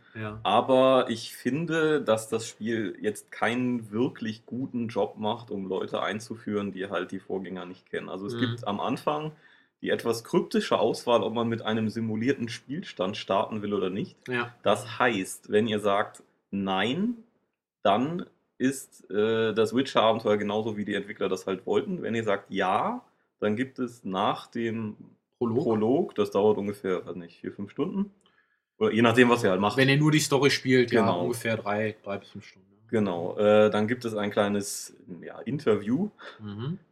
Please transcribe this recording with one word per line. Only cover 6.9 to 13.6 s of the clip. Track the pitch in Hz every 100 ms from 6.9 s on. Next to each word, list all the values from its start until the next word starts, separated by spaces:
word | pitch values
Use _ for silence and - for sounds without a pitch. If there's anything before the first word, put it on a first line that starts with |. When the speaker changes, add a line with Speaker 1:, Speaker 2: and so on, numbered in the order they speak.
| 90 92
Speaker 2:
die | 95
Vorgänger | - 95 92 92 90
nicht | 90 _
kennen. | 85 85
Also | 95 104
es |
Speaker 1:
Mhm. | 117
Speaker 2:
gibt | 117 117 104
am | 101
Anfang | 95 127 - 151 156 - _ _ _ _
die | -
etwas | - 117 113
kryptische | - 175 180 214 - 104
Auswahl, | 110 - - 117
ob | 110
man | 113 117
mit | 113
einem | 107 113 110
simulierten | 113 113 110 117 139 117
Spielstand | 117 - 147 196 - 95 107
starten | - 98 - 110